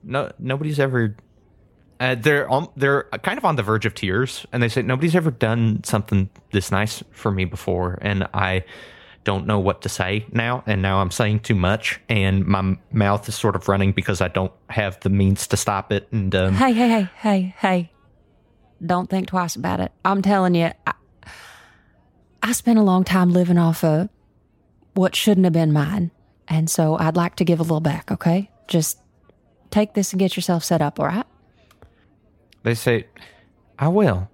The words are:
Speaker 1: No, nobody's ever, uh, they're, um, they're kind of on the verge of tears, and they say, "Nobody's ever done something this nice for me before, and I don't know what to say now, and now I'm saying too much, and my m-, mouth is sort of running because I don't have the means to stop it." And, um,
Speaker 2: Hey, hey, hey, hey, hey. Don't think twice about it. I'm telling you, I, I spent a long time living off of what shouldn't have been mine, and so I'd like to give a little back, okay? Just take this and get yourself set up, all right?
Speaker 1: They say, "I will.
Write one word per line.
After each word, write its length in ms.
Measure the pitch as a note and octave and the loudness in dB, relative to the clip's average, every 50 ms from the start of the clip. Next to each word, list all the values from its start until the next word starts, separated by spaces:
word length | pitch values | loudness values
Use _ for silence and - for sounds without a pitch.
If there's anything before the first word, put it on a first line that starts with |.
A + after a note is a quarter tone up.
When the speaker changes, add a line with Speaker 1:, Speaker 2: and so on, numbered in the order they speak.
Speaker 1:
No, 300 | - - B2+ C#3 C#3+ - - - | -14 -6 -6 -6 -6 -6 -10 -10
nobody's 420 | - B2+ C3 C#3 D#3 D#3 D3+ C#3+ | -6 -6 -6 -4 -4 -4 -2 0
ever, 340 | C#3 C3+ B2+ B2 A2+ A2 G#2+ - _ _ _ _ _ _ _ _ _ _ _ _ _ _ _ _ | 0 0 2 0 0 0 -2 -6 _ _ _ _ _ _ _ _ _ _ _ _ _ _ _ _
uh, 160 | B2 B2+ C3 | 0 0 0
they're, 360 | A#2+ G#2+ D3+ D3 C#3+ - - | 2 2 2 2 2 2 0
um, 200 | B2 C#3 E3+ - _ | -2 -2 -2 -4 _
they're 280 | - C3+ C#3 C#3 C#3+ - - - - | -2 0 2 2 0 -2 -4 -10 -6
kind 140 | - F#3+ G3+ D4 | -4 -4 -4 0
of 60 | C#4 | 0
on 120 | F#3 D#3+ | 0 0
the 60 | A#2+ | 0
verge 220 | G#2+ G2+ A2 A2 G#2+ | 0 0 0 0 0
of 100 | A2+ - | -2 -4
tears, 520 | - - F#2+ F#2 G#2+ B2+ B2 - - - - | -2 -4 -2 0 0 -2 -2 -6 -14 -14 -8
and 100 | - B2 | -2 -2
they 60 | A#2+ A#2 | -2 0
say, 120 | A2+ C3 | 0 -2
"Nobody's 320 | A2+ G#2+ B2+ B2+ D#3 E3+ D#3+ | -2 0 -2 0 0 0 0
ever 140 | F3+ E3 D#3+ | 2 0 0
done 540 | B2 - B2 A2 A2+ A#2+ A#2 A2+ G#2+ G#2+ - | -2 0 0 0 2 2 2 2 0 0 -2
something 460 | - - G#2+ G2+ - G#2 G2 F#2+ G2 _ - _ _ | -2 -2 -2 0 0 0 0 0 0 _ -18 _ _
this 180 | - G2+ F#2 - | -4 -2 0 2
nice 320 | G2+ G2 G#2+ G#2+ - - - _ | 0 0 0 -2 -4 -10 -14 _
for 200 | - - - A2 | -20 -6 -4 -4
me 140 | G2 F#2+ F#2 | -2 -2 -4
before, 540 | E2+ - - - - F#2 F2+ F2+ F2+ F2+ - | -4 -6 -8 -4 -4 -2 -2 -2 -4 -6 -4
and 260 | - G2+ G2+ G2 F#2 - | -4 -2 -2 -2 -2 -2
I 320 | - G#2+ F#2+ F#2 F#2 F#2+ F#2 - - - - - - - - - - _ _ | -2 -2 0 0 0 -2 -4 -6 -18 -20 -20 -20 -20 -20 -20 -20 -20 _ _
don't 220 | - G2+ G2 - | -2 -2 -2 -2
know 120 | - G#2+ G2+ | 0 0 0
what 240 | F#2 G2 F#2 - | 0 0 -2 -2
to 80 | - G#2 | -6 -10
say 340 | - - F#2+ F#2 G2+ G#2+ A2 - | -6 -4 -4 -4 -4 -6 -6 -6
now, 300 | - A#2 A#2 A#2 B2 C3 - | -4 -4 -2 -2 -4 -6 -2
and 140 | - G#2 G2+ | -2 -2 0
now 200 | F#2+ G2 F#2+ F#2+ | 0 0 2 2
I'm 80 | G2 F#2 | 0 0
saying 300 | - - A#2+ G#2 G#2+ G#2+ | 0 0 0 0 0 -2
too 140 | G#2+ - A2+ | 0 0 0
much, 460 | F#2+ F2 F2+ G#2 A2 - - - - _ - | 2 2 2 0 0 -2 -6 -8 -8 _ -2
and 380 | A2+ G#2 F#2+ F#2+ F#2+ G2 F#2+ | 0 2 2 2 2 2 2
my 140 | - G2 G2 | 0 0 0
m-, 180 | F#2+ F#2+ F#2+ - _ _ | 0 -2 -2 -4 _ _
mouth 360 | - A2 G#2 G2+ G2+ G#2 - - | 0 2 2 2 2 0 -2 -6
is 60 | G#2+ | -8
sort 220 | - - A2 G2 | -2 0 0 0
of 120 | G2 - - | 0 0 0
running 240 | G2 G2 G2 G2 | 2 2 2 2
because 300 | G2 - F#2+ - G2+ E2 | 0 0 -2 -2 -2 0
I 60 | F#2+ F2 | -2 0
don't 240 | - F#2+ F#2 F2+ - _ _ - | 0 -2 -2 -2 -6 _ _ -6
have 280 | - A2 G#2 G2 F#2 - | -4 -2 -2 -4 -6 -4
the 100 | - F#2+ | -2 0
means 360 | G2 G2+ G2 F#2+ G2 - - - | 2 2 4 2 2 0 -2 -4
to 100 | - G2+ | -4 -2
stop 340 | - - G2+ G2 - - | -2 -2 -2 -4 -4 -4
it." 160 | G#2+ G2+ - _ | -4 -4 -4 _
And, 220 | - A2 G2 F#2+ F#2+ | -4 -4 -2 0 0
um, 200 | F#2+ F#2 F#2+ G2 | 0 2 2 2
Speaker 2:
Hey, 180 | F#2+ C4 C4+ | 2 2 2
hey, 160 | A#3+ A3 B3 A#3+ | 2 2 2 2
hey, 220 | A3+ A3 G3 F3+ - - | 2 2 0 -2 -6 -6
hey, 360 | - G#3+ G3+ F#3+ F#3 F#3 F#3+ - | -2 0 0 0 0 -4 -6 -4
hey. 340 | - G3 F#3 F3+ E3+ E3 _ _ _ _ _ _ _ _ _ _ _ _ _ _ _ _ _ _ F3 | -2 0 0 0 -2 -6 _ _ _ _ _ _ _ _ _ _ _ _ _ _ _ _ _ _ -4
Don't 260 | E3+ F3+ F3+ F3+ - | -2 -2 -2 -2 -4
think 180 | F#3+ F#3+ F#3 - | -4 -4 -4 -4
twice 280 | - F#3 F3 E3 - | -4 -4 -4 -4 -6
about 240 | - - F#3 F#3 F3+ | -6 -6 -4 -4 -4
it. 120 | F#3 - _ _ _ | -6 -6 _ _ _
I'm 160 | F#3 G3 G3 | -2 0 0
telling 320 | F#3+ G3 G3+ G3 F#3 F3+ F3 | 2 2 2 2 2 2 2
you, 160 | E3+ E3 E3 - _ _ | 2 0 0 -4 _ _
I, 80 | - - _ _ _ _ _ - - - - - - - - - - _ _ _ _ _ _ _ _ _ _ _ _ _ _ | -8 -8 _ _ _ _ _ -20 -20 -20 -20 -20 -20 -20 -20 -20 -20 _ _ _ _ _ _ _ _ _ _ _ _ _ _
I 100 | - G#3+ | -4 -4
spent 260 | A#3+ - - A#3+ A#3 A3 | -4 0 2 2 4 4
a 40 | |
long 220 | G#3 G3 F#3 F#3 F#3 | 6 4 4 2 2
time 260 | - F3+ F#3+ F3+ F3 | 2 2 2 4 4
living 280 | F3 F3+ F3+ F3 F3+ F3 | 4 4 4 4 4 4
off 260 | E3+ E3 E3 - - | 4 2 2 2 2
of 240 | E3 D3+ D#3 F3+ G#3+ _ _ _ _ _ _ _ _ _ _ _ _ _ _ _ _ _ | 2 2 2 0 -2 _ _ _ _ _ _ _ _ _ _ _ _ _ _ _ _ _
what 200 | G3 F#3 F3+ - | 0 0 2 0
shouldn't 300 | - - A3 G#3 F#3 F#3 | 0 2 2 4 4 4
have 80 | F3+ | 4
been 180 | D#3+ E3 E3 D#3 | 4 2 2 4
mine, 380 | D3+ D3 C#3+ D3+ F#3+ G#3 F3 E3 _ _ _ _ _ _ _ - | 2 2 2 0 -2 -2 -4 -4 _ _ _ _ _ _ _ -2
and 220 | D#3+ D#3+ D#3+ D#3+ | 0 0 0 0
so 260 | - - E3 D#3 D#3 | 0 0 2 2 2
I'd 180 | - D#3+ D#3+ D#3+ | 2 0 0 2
like 220 | F3+ E3+ F3 - | 0 0 -2 -2
to 80 | - F3+ | -2 2
give 160 | E3 E3+ D#3+ | 2 2 2
a 20 | |
little 180 | E3+ E3 E3 D3+ | 2 0 0 0
back, 280 | E3 D3+ D3 E3 - - | 0 -2 -2 -2 -6 -6
okay? 400 | - - - E3+ E3+ F#3+ G3 - _ _ _ - | -8 -2 0 0 0 0 -2 -6 _ _ _ -2
Just 300 | - E3+ D#3 - - _ _ _ _ _ _ _ _ _ _ _ _ _ _ _ | 0 0 0 0 -6 _ _ _ _ _ _ _ _ _ _ _ _ _ _ _
take 220 | - G#3 G#3+ G#3+ | 0 0 0 0
this 220 | - G#3+ G3 - - | 0 -2 -2 -2 0
and 40 | F#3 | 0
get 160 | G3 F#3 - | 0 0 0
yourself 300 | - F3 - F3+ E3 - | -2 -2 -2 -2 -2 0
set 160 | - F3+ D#3+ | 0 0 0
up, 180 | D#3 C#3+ - - | 0 -2 -2 -2
all 60 | D3 | -2
right? 200 | C#3+ E3+ G#3 C4 _ _ _ _ _ _ _ _ _ _ _ - - _ _ _ _ _ _ _ _ _ _ _ _ _ _ | -2 -2 -4 -6 _ _ _ _ _ _ _ _ _ _ _ -20 -20 _ _ _ _ _ _ _ _ _ _ _ _ _ _
Speaker 1:
They 120 | _ A2+ A#2 | _ -2 -2
say, 320 | A2+ - C3 B2 A2 F2+ - _ - - - - _ _ _ _ _ _ _ _ - | 0 2 2 2 0 -2 -6 _ -20 -20 -20 -20 _ _ _ _ _ _ _ _ -2
"I 100 | C#3 D#3 | 0 2
will. 420 | F3 G#3 G#3+ D3+ G2 F#2 F#2+ - | 2 4 4 4 2 0 -4 -8